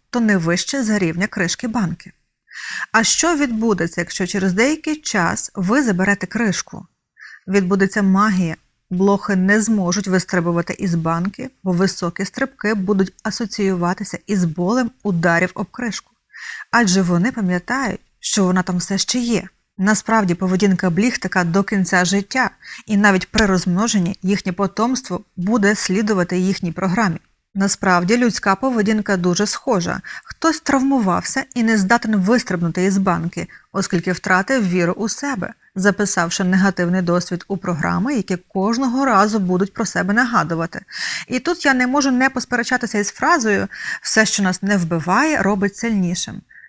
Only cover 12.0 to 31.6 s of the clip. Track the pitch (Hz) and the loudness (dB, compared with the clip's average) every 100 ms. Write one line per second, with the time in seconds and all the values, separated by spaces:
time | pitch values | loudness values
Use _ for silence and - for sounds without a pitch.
12 | 175 - 196 - 269 - 208 214 185 196 | -6 -4 -8 -4 -6 -4 -2 -2 0 2
13 | 190 - 214 - 226 - 196 185 175 185 | 0 -2 -6 -4 -6 -2 0 0 0 -2
14 | 202 - - 202 175 160 175 247 240 _ | -6 -10 -4 0 0 0 0 0 -2 _
15 | 208 170 175 170 180 - 202 - 240 - | -2 0 2 2 0 -4 -10 -6 -6 -6
16 | - _ _ - - - - 233 214 185 | -12 _ _ -18 -16 -16 -2 2 4 4
17 | 180 175 214 247 185 180 - 254 247 - | 4 2 2 0 -2 -2 -2 -4 -2 -6
18 | _ _ - 214 185 185 180 180 - 190 | _ _ -4 2 2 2 0 -2 -2 -4
19 | - 247 240 214 185 _ _ - 190 202 | -2 -2 0 -2 -4 _ _ -2 0 0
20 | - 226 196 170 185 185 202 180 185 165 | 2 0 2 0 0 2 4 2 2 2
21 | 240 254 185 190 170 185 196 202 180 185 | 0 0 -2 -2 0 0 0 0 0 2
22 | 180 196 196 262 240 - - - - 202 | 2 0 -2 -2 -2 -4 -20 -18 -2 2
23 | 208 185 - 220 208 185 180 175 226 208 | 4 4 0 0 2 2 2 0 2 0
24 | 170 - 185 196 190 180 190 - 233 254 | 0 -2 -2 -2 -2 -2 -4 0 0 0
25 | - 180 - - 180 233 196 214 - 185 | -4 -8 -8 -6 0 2 4 2 0 0
26 | 214 196 175 180 185 190 170 165 190 196 | 2 0 0 0 0 0 -4 -4 -2 0
27 | 208 165 _ _ _ 196 196 - - 180 | 0 -2 _ _ _ -2 -2 0 2 2
28 | 175 240 240 - 202 190 269 233 208 214 | 2 2 2 0 0 0 0 0 2 0
29 | 202 190 175 175 208 - - 202 170 - | 0 0 2 0 0 -2 -2 0 0 -6
30 | - - - - 320 311 - 269 269 269 | -8 -16 -16 -2 -2 0 0 0 2 2
31 | 190 175 - 269 269 247 | 2 0 -2 -6 -6 -2